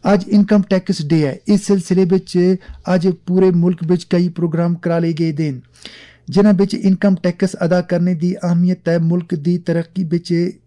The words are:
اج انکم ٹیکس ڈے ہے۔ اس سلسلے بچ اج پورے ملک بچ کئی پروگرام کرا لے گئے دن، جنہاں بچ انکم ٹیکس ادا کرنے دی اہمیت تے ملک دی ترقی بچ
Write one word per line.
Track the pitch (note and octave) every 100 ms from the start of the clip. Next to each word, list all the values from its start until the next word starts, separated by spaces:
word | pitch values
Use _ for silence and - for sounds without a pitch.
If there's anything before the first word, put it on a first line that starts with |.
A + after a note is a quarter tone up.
اج | F3 G3+ F#3
انکم | G#3 G3+ G#3 F#3+
ٹیکس | F#3+ F#3 F#3 D3
ڈے | D#3+ C#3+
ہے۔ | - -
اس | G3+ -
سلسلے | G3+ - F#3 F#3
بچ | F#3 - F3+ F3+ F#3 - - -
اج | F3+ F#3 F3 -
پورے | F#3 F#3 F3
ملک | F3 E3+
بچ | E3 F3+ -
کئی | F3+ F3+
پروگرام | E3+ E3+ D#3+ E3+ E3+
کرا | F3 E3+
لے | E3+ D#3
گئے | E3
دن، | D3 D#3 B2+ _ _ - - - _ -
جنہاں | F3+ G#3
بچ | F#3+ G3 -
انکم | G3 F#3+ G3+ F#3
ٹیکس | F3+ E3+ F#3+ -
ادا | F3 F3+
کرنے | E3+ F3 F3
دی | E3+ F3 F#3
اہمیت | F3 E3+ F3+ F3+ -
تے | E3+
ملک | E3 F3 E3+ F3 D3+
دی | F3
ترقی | F3 E3 E3 F3+ E3+
بچ | E3+ E3+ E3+ F3 -